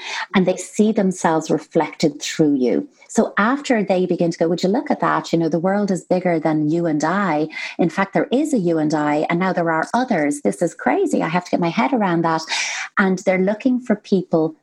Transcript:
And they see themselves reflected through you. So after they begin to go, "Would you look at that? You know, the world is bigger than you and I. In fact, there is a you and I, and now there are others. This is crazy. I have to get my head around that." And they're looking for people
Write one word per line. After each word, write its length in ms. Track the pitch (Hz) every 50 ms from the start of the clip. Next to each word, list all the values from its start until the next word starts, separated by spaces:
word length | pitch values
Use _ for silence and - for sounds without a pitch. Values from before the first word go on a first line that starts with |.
| - - - - - - -
And 120 | 190 180
they 100 | 180 180
see 360 | - - - - - 208 220
themselves 580 | 214 220 190 190 180 - - 175 160 160 156 -
reflected 720 | 156 156 - - - 165 151 147 - - 170 151 147 -
through 320 | - - - - 160 147 143
you. 340 | 131 127 117 90 71 - - _ _ - -
So 240 | - 233 202 - - -
after 440 | 202 233 277 285 - - 226 214
they 220 | 190 - 190 180 185
begin 240 | 180 175 - 175 170
to 80 | 170 -
go, 80 | 170 165
"Would 140 | 180 170
you 60 | - 185
look 220 | 202 277 311 -
at 80 | - -
that? 320 | 170 160 151 160 160 -
You 60 | - 170
know, 100 | 165 160
the 100 | 175 165 165 190
world 220 | 196 208 208 196
is 140 | 185 160 -
bigger 340 | _ 180 185 - 180 170 160
than 300 | 156 160 156 156 151 147
you 180 | 160 170 170
and 160 | 165 156 151
I. 460 | 151 160 180 202 202 180 151 151 156 160 - - - - - -
In 100 | 185 160
fact, 220 | - 196 196 - -
there 140 | 165 - -
is 220 | 226 269 320 302 277
a 40 | 220
you 200 | 175 175 165 156
and 160 | 151 151 160
I, 320 | 151 151 147 147 151 - -
and 120 | 175 170
now 120 | 190 190
there 180 | 175 180 170 165
are 160 | 160 160 - - -
others. 480 | 233 247 240 214 160 147 143 147 143
This 180 | - 202 196 -
is 120 | 208 - -
crazy. 460 | - - 247 285 392 392 285 - -
I 60 | 175 165
have 160 | 160 180 -
to 40 | -
get 80 | - -
my 100 | 175 170 165 -
head 120 | 247 277
around 300 | 277 226 202 180 170 170
that." 200 | 170 165 160 160 - - - - - - - - - - - -
And 200 | 196 190 185 180
they're 180 | - 190 185 185 185 190
looking 300 | 214 208 - 262 254 247
for 160 | 254 - 214
people 580 | - - - 202 180 175 - - 165 156 160 156 -